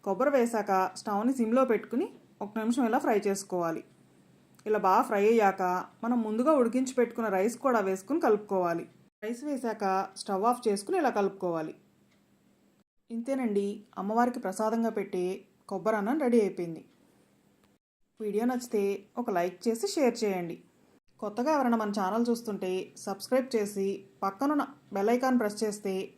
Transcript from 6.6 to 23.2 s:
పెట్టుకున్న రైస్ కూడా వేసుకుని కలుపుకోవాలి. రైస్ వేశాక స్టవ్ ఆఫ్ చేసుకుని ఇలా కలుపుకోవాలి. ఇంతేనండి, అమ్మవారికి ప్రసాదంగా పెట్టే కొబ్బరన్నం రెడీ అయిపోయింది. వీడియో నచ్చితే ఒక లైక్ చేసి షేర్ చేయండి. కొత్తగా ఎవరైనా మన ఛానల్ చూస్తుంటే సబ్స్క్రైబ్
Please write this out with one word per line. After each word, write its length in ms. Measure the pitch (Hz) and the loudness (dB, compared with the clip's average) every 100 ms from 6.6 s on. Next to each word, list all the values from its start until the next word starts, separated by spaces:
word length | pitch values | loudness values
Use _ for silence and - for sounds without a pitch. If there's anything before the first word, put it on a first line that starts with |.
| 233 247 262 - | 4 2 0 0
పెట్టుకున్న 320 | 233 240 226 190 | 0 0 0 2
రైస్ 200 | 208 233 | 0 0
కూడా 160 | 277 233 190 | 2 2 0
వేసుకుని 320 | 190 - 311 285 | -2 -2 0 2
కలుపుకోవాలి. 580 | 208 208 190 175 170 - - _ _ | 2 2 0 0 -2 -6 -18 _ _
రైస్ 180 | 214 240 294 | -8 -6 -6
వేశాక 340 | 269 247 208 196 190 - - | -4 -4 -2 0 0 -2 -10
స్టవ్ 260 | - 190 226 | -4 0 2
ఆఫ్ 120 | 240 226 | 2 0
చేసుకుని 320 | 196 - 370 | -2 0 0
ఇలా 120 | 269 214 | 2 2
కలుపుకోవాలి. 560 | 196 196 180 165 156 - _ _ _ _ _ _ _ _ _ _ _ _ _ | 0 -2 -4 -2 -6 -12 _ _ _ _ _ _ _ _ _ _ _ _ _
ఇంతేనండి, 580 | 233 233 269 240 202 202 208 - - | -8 -4 -2 0 0 0 -6 -14 -8
అమ్మవారికి 380 | 196 226 247 240 | 0 2 2 0
ప్రసాదంగా 480 | 185 196 220 233 226 220 | -6 -2 0 0 0 -2
పెట్టే 260 | 190 185 180 190 - _ - | -4 -2 -4 -6 -14 _ -10
కొబ్బరన్నం 480 | 190 185 214 202 311 | -4 -2 0 0 0
రెడీ 160 | 254 233 | 4 4
అయిపోయింది. 400 | 196 180 170 160 - _ _ _ _ _ _ _ _ _ _ _ _ _ | 2 -2 -8 -8 -14 _ _ _ _ _ _ _ _ _ _ _ _ _
వీడియో 240 | 214 202 | -4 0
నచ్చితే 360 | 240 254 247 214 196 196 - - | 0 -2 -2 0 0 -2 -8 -8
ఒక 120 | 240 185 | -2 0
లైక్ 200 | 180 175 233 | 0 -2 -2
చేసి 200 | 226 392 | -2 -2
షేర్ 280 | 339 247 233 | 2 2 2
చేయండి. 340 | 214 185 170 170 _ _ _ _ _ _ | -2 -2 -4 -10 _ _ _ _ _ _
కొత్తగా 320 | 214 214 262 | -8 -2 0
ఎవరైనా 220 | 302 247 233 | 2 2 2
మన 120 | 208 208 | 0 -2
ఛానల్ 280 | 185 220 240 | -2 0 0
చూస్తుంటే 420 | 233 220 190 185 185 - - | 0 -4 -6 -4 -4 -6 -12
సబ్స్క్రైబ్ 500 | - 196 | -10 -8